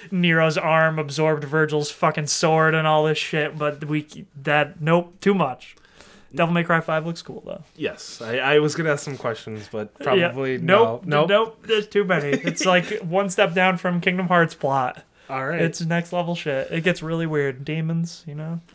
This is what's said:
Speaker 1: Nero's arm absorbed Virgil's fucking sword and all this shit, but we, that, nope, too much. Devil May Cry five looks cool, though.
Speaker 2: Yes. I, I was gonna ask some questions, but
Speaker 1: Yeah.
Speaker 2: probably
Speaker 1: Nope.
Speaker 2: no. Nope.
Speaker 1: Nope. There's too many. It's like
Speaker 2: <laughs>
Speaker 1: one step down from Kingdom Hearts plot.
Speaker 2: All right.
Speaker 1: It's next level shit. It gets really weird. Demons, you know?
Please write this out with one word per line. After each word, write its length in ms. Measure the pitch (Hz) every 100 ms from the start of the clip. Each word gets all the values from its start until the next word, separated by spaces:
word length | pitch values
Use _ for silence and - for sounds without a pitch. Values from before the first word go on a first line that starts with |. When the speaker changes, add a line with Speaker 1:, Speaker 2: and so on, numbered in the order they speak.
| -
Speaker 1:
Nero's 480 | 185 175 165 160 160
arm 400 | 170 160 160 156
absorbed 460 | 143 139 156 151
Virgil's 460 | 143 156 151 151 147
fucking 340 | - 160 156 147
sword 480 | - 165 160 160
and 100 | 160 156
all 180 | 156
this 140 | 156 151
shit, 380 | - 160 151 151
but 280 | 147 147
we, 420 | 151 151 151 - - 139
that, 380 | 143 147 147 -
nope, 400 | 156 175 175 -
too 140 | 196
much. 420 | 196 139 123 - - _ - - - -
Devil 180 | 131 165
May 100 | 175
Cry 160 | 170 165
five 260 | 156 160 165
looks 160 | 165
cool, 200 | - 147 -
though. 160 | - - -
Speaker 2:
Yes. 440 | 147 - - -
I, 180 | 113 127
I 200 | 131 151
was 160 | 151
gonna 160 | 165 160
ask 140 | 143
some 120 | - 127
questions, 520 | 123 110 - 107 101
but 220 | 110 104 -
Speaker 1:
Yeah. 40 | 139 180 175
Speaker 2:
probably 280 | 127 135 127
Speaker 1:
Nope. 460 | 170 202 226 -
Speaker 2:
no. 160 | 175 147
Nope. 80 | 170
Speaker 1:
Nope. 380 | 208 226 - -
There's 180 | 214 208
too 160 | 202
many. 260 | 185 165 147
It's 360 | 240 - 160 190
like 320 | 180 170 214
Speaker 2:
<laughs> 20 |
Speaker 1:
one 300 | 170 185 196
step 240 | 190 190
down 220 | 175 185 180
from 220 | 180 175
Kingdom 260 | 180 185 180
Hearts 280 | 180 165 -
plot. 480 | 135 135 127 - - _ -
Speaker 2:
All 180 | 135 135
right. 160 | 165
Speaker 1:
It's 180 | 165 165
next 320 | 165 170 170
level 220 | 175 170
shit. 380 | 170 151 135 -
It 100 | 165
gets 220 | 175 170
really 220 | 160 165 160
weird. 380 | 151 139 127
Demons, 600 | 139 156 160 165 170 - 156
you 80 |
know? 240 | 147 156 165 -